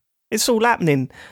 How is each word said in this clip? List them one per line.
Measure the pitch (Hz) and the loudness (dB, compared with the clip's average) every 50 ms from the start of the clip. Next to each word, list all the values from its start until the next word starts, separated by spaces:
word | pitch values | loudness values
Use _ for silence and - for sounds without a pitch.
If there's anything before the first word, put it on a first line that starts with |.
| _ _ _ _ _ - | _ _ _ _ _ -8
It's | - 220 - - | -6 -4 -2 0
all | 240 220 220 | 0 0 2
happening. | 240 220 - 175 160 143 135 127 - - - - - | 0 0 0 0 0 0 0 -2 -4 -8 -16 -20 -20